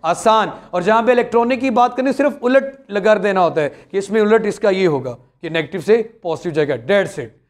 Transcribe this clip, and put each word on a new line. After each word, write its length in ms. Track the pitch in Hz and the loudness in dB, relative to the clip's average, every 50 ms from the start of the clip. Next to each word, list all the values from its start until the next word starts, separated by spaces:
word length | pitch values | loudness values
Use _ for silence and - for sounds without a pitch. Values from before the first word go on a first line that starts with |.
| - | -2
आसान। 460 | 160 175 - - 226 220 220 202 175 - - - - - | -4 -4 0 2 2 4 4 2 -2 -6 -14 -18 -6 -6
और 100 | 180 175 | -2 0
जहां 220 | 190 220 226 226 | 2 2 2 4
पे 60 | 247 | 2
इलेक्ट्रॉनिक 480 | 247 240 233 - 208 233 233 233 269 240 | 2 2 2 2 0 0 2 0 -2 -2
की 100 | 247 269 | -2 0
बात 260 | 220 240 240 247 247 | 2 2 2 2 0
करें 140 | - 254 277 | -2 -2 -2
सिर्फ 320 | 254 - 285 285 285 - - | 0 0 0 -2 -2 -2 -2
उलट 280 | 247 262 269 269 269 - - _ _ | 2 2 2 2 0 -12 -16 _ _
लगा 240 | 202 202 185 214 214 | -6 -2 2 2 2
देना 240 | 208 - 208 190 190 | 2 2 0 0 2
होता 200 | 180 160 139 160 | 0 0 0 -2
है 80 | 147 139 - - - _ | -2 -2 -6 -10 -20 _
कि 60 | - | -6
इसमें 220 | 196 196 - 202 220 | -6 -4 -2 0 0
उलट 240 | 214 208 220 226 214 | 2 4 2 2 2
इसका 240 | 208 185 - - 208 | 0 -4 -2 0 0
ये 140 | 190 190 190 | 2 2 2
होगा 240 | 170 147 135 127 127 | 2 2 0 -4 -8
कि 380 | 117 - _ _ _ _ - 165 | -12 -12 _ _ _ _ -12 -4
नेगेटिव 320 | 160 165 156 - - 185 | -4 -4 -4 -4 -8 -8
से 160 | 135 185 214 240 214 226 _ _ - | 2 2 2 2 2 -4 _ _ -6
पॉजिटिव 280 | 175 160 156 - 180 | -6 -6 -6 -6 -4
जाएगा, 240 | 151 156 151 139 139 | -2 -2 0 0 -2
डेड 300 | 117 117 123 202 202 185 | -6 -2 0 0 0 0
सेट। 280 | 147 - 156 127 110 _ _ _ | -2 -6 -10 -12 -12 _ _ _